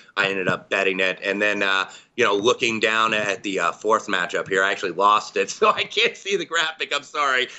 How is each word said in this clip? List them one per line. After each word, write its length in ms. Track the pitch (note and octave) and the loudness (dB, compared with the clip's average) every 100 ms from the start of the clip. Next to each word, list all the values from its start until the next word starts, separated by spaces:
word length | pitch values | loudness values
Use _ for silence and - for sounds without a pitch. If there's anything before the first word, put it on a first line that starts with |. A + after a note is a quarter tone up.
| - - | -8 -2
I 120 | G2 | -2
ended 180 | G2 F#2 | 0 -2
up 220 | F2+ - | -2 -2
betting 300 | G2+ F#2+ F#2+ | 0 0 0
it. 180 | F#2+ F2+ | 0 -2
And 180 | G2+ G2+ | -2 0
then, 200 | G#2 G#2 | 0 0
uh, 280 | G2 F#2+ F#2 - - - | 0 0 -2 -8 -10 0
you 80 | |
know, 100 | A2+ G2+ | 2 2
looking 440 | A2+ A#2+ A#2+ A2 | 2 2 0 0
down 320 | A2 A2 A2 | 0 2 2
at 280 | G#2+ G#2 F#2 | 2 -2 -4
the, 160 | G#2+ F#2 | -4 -2
uh, 120 | E2+ | -2
fourth 340 | E2 G#2+ G#2+ - | 0 0 0 2
matchup 380 | F#2+ F2 F2+ D#2 | -2 -2 -4 0
here, 140 | F#2+ | 0
I 80 | F#2+ | 0
actually 220 | G2 F#2+ | 0 -4
lost 440 | E2+ G2+ G#2+ - G2+ | 2 4 4 2 -2
it, 100 | G2 | -2
<laughs> 0 | |
so 200 | - G#3+ | 2 2
I 140 | G3+ | 2
can't 320 | G#3 G#3 A#3 - | -2 0 0 -2
see 200 | G3 G3 | -4 -4
the 80 | |
graphic. 500 | E3 E3 D#3+ - C#3+ | -2 -2 -2 -2 -4
I'm 80 | C#3+ | -4
sorry. 460 | C3 D3+ C#3+ B2+ B2+ | -4 -2 0 0 -2